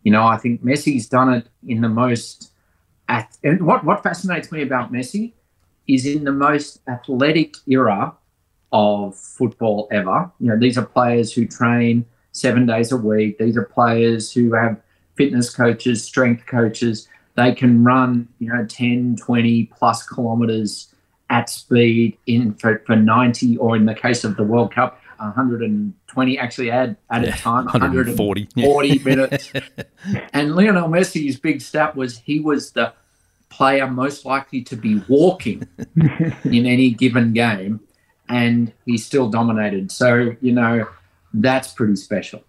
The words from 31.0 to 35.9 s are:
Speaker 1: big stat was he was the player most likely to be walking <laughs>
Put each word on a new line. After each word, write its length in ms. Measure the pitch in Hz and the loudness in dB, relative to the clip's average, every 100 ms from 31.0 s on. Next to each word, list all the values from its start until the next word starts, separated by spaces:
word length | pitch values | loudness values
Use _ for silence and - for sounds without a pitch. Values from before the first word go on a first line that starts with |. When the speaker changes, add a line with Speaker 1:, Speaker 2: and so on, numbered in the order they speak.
| 180 160 143 127 | 0 -2 -4 -4
Speaker 1:
big 220 | 160 135 | -4 -4
stat 340 | - 151 156 135 | -4 -2 -2 -2
was 240 | 127 117 | -8 -8
he 200 | - 151 | -6 -4
was 320 | 151 139 - | 0 -2 -2
the 220 | - 117 _ _ _ _ _ _ | -4 -4 _ _ _ _ _ _
player 380 | - 135 135 131 | 0 2 2 -2
most 380 | 127 135 143 127 | -4 -4 -6 -6
likely 360 | 135 - 131 | -6 -4 -10
to 120 | 120 110 | -10 -6
be 260 | 110 107 95 | -2 -2 2
walking 600 | 139 180 185 120 90 - - | 4 4 2 -6 -6 -10 -14
<laughs> 160 | - | -4